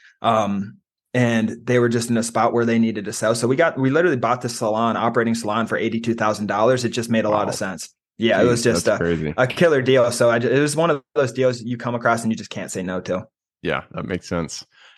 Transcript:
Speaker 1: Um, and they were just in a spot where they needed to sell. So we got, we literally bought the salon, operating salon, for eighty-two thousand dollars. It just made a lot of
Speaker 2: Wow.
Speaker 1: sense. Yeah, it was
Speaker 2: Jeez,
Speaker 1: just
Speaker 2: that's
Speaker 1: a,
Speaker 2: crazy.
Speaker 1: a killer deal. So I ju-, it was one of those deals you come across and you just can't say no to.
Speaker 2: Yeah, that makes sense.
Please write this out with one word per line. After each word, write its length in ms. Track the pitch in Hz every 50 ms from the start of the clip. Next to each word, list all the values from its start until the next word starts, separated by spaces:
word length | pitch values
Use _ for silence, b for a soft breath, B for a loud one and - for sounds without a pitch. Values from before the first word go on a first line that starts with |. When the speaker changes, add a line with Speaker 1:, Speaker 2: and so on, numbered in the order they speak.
| B B B B
Speaker 1:
Um, 560 | - 113 113 110 104 101 101 98 101 104 - _ _ _ _ _ _ _
and 440 | - 127 123 117 117 113 110 - - - -
they 160 | 123 123 123
were 80 | 120 117
just 200 | 117 117 113 120
in 80 | 117
a 60 | 113
spot 300 | 113 - - 113 113 117
where 120 | 117 117 117
they 140 | 117 113 113
needed 260 | 113 113 101 104 98
to 80 | 104
sell. 220 | - - 113 110 120
So 120 | 117 120
we 100 | 120 135
got, 200 | 151 165 160 -
we 140 | 135 131 131
literally 260 | 139 160 175 175 143
bought 240 | 117 113 113 123 123
the 80 | - 117
salon, 480 | - - 120 107 107 110 117 117 107
operating 380 | 95 110 117 113 127 113 117 113
salon, 320 | 113 113 104 104 117 110
for 100 | - 104
eighty-two 380 | - 107 113 117 113 113 113 110
thousand 320 | 113 107 107 107 101 107
dollars. 380 | 101 101 104 110 123 131 123 123
It 60 | 110
just 200 | - 120 113 117
made 140 | 113 110 104
a 60 | 107
lot 120 | 107 104
of 120 | 101 98 -
Speaker 2:
Wow. 180 | - 104 95
Speaker 1:
sense. 200 | 90 78 - - _ _ _ _ _
Yeah, 240 | - 110 110 101 95
it 40 | 113
was 140 | 123 120 120
Speaker 2:
Jeez, 40 | 120
Speaker 1:
just 200 | 117 95 87 -
Speaker 2:
that's 140 | 110 104 92
Speaker 1:
a, 40 | 85
Speaker 2:
crazy. 300 | 85 85 78 80 73 -
Speaker 1:
a 100 | 120 127
killer 360 | 127 - - 175 165 147 135
deal. 280 | 123 131 131 127 117 120
So 180 | 113 - 120 117
I 80 | 117 120
ju-, 100 | 120 117
it 120 | 127 139
was 160 | 147 147 147
one 140 | 156 165 170
of 120 | 151 135 _ _ -
those 180 | 151 139 123
deals 280 | 127 127 131 127 123 123
you 140 | - 123 123
come 180 | 117 - 120 120
across 280 | 117 - 120 117 113
and 100 | - 110
you 40 | 110
just 140 | 92 101 -
can't 200 | - 104 82 -
say 120 | - 98
no 180 | 90 90 92 92
to. 240 | - - 90 92 85 _ _ _ _ _ _ _
Speaker 2:
Yeah, 200 | - 82 71 69 - _
that 140 | - 85 -
makes 220 | - 92 87 - -
sense. 360 | 92 85 80 71 - - - b b b b b b